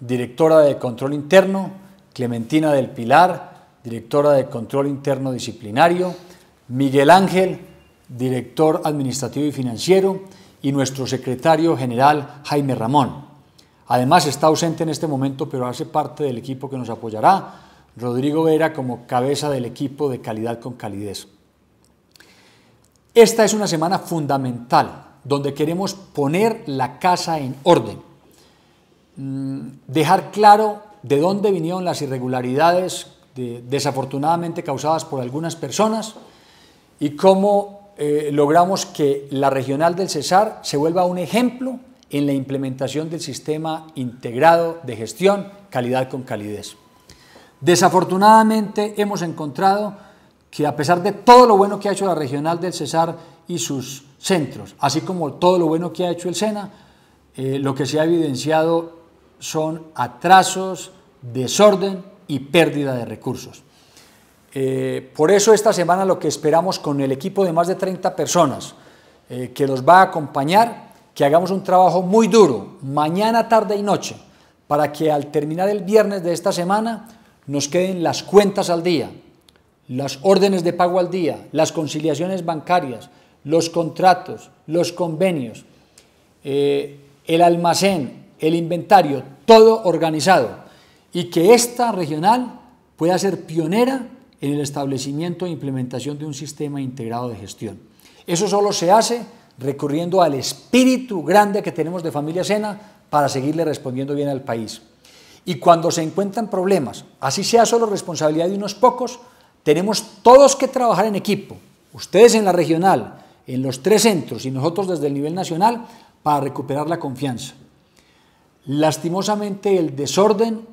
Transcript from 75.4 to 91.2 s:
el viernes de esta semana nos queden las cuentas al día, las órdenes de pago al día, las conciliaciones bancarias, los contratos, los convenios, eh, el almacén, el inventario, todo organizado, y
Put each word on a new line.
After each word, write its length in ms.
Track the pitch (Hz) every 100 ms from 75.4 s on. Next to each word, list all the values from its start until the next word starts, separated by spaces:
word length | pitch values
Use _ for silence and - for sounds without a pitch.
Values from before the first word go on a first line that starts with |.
| 147 160 196
el 140 | 208
viernes 400 | 180 214 202 202
de 100 | 170
esta 200 | 170 202
semana 560 | 175 175 202 226 220 - - _ _ -
nos 220 | 143 143
queden 340 | 175 185 185
las 200 | 156 131
cuentas 480 | - 196 196 196 180
al 120 | 170
día, 280 | 170 160 101 - _ _ _ _ _ _ -
las 300 | 127 139 -
órdenes 420 | 190 190 202 190
de 80 | 170
pago 260 | 175 180 185
al 120 | 175
día, 380 | 185 160 110 -
las 200 | 139 156
conciliaciones 720 | - 147 151 156 139 180 190
bancarias, 640 | 170 160 135 180 143 113 - _ _ _
los 240 | 139 165 165
contratos, 800 | 170 160 - 185 180 - 110 - _ -
los 260 | 160 170
convenios, 720 | 170 175 156 190 165 120 104 - _ _ _ _ _ _ _
eh, 560 | 143 139 143 143 143 - _ _ -
el 160 | 165
almacén, 840 | 175 170 175 156 190 185 123 - - -
el 160 | 156
inventario, 680 | 170 165 175 - 202 151 139 - -
todo 380 | - 226 220 226
organizado, 800 | 190 160 160 156 143 175 113 - - - _ _ _
y 120 | 175